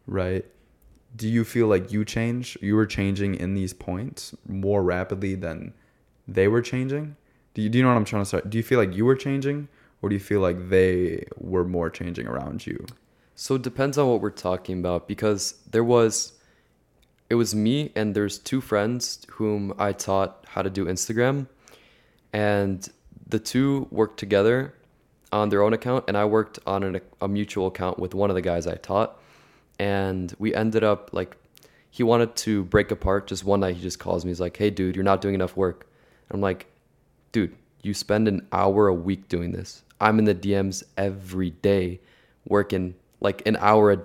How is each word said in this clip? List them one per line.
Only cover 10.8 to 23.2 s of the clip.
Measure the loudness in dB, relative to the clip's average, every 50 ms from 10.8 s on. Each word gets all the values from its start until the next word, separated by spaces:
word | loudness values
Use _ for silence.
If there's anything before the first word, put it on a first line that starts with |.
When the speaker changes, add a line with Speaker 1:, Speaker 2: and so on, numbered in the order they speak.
| 6 6 4 2 0 -2 -2 -4 -8 -10 -14 -12
Speaker 1:
were | -8 -2 0 0 0
more | 0 0 -2 -2 -4
changing | -4 -6 -8 -8 -8 -8 -8 -6
around | -6 -6 -6 -6 -8 -8 -8 -8
you? | -10 -10 -10 -14 -18 _ _ _ _ _ _ _ _
Speaker 2:
So | -10 -4 -2 -2
it | -2 -2
depends | -4 -2 -2 -2 0 2 2
on | 4 4
what | 4 2
we're | 0 -2
talking | -6 -4 -4 -4 -4 -4 -4 -6 -6 -4
about, | -2 -2 -2 -2 -4 -6
because | -6 -2 0 0 0 0 -2 -8 -8 _ -10 -4
there | 0 0 2
was, | 4 6 6 4 4 2 -2 -6 -6 -10 _ _ _ _ _ _ _ _ _ _ _ _ _ _ _ _ _ _ -2
it | 0
was | 0 2 2 0
me | 0 0 2 0 0 -2 -4 -4
and | -4 -2 -2 0
there's | 0 -2 -2 -4 -8
two | -8 -4 -4 -4
friends | -2 0 0 0 2 0 -2 -4 -6 -8 -10 -10 -16 -14
whom | -8 -4 -2 -2 -2 -2 -4 -4 -4 -2
I | -2 -2 -2
taught | -4 -2 0 0 0 0 -2 -4 -10 -18 -10
how | -6 -4
to | -4 -4
do | -2 -4 -2
Instagram, | -2 -2 -4 -4 -4 0 0 0 0 0 -2 -4 -8 _ _ _ -20 -20 -20 _ _ _ _ _ _ _ _ _ _ -4
and | -2 0 2 2 2 0 0 -2 -4 -8 -14 -20 _ _ -20 -20 -20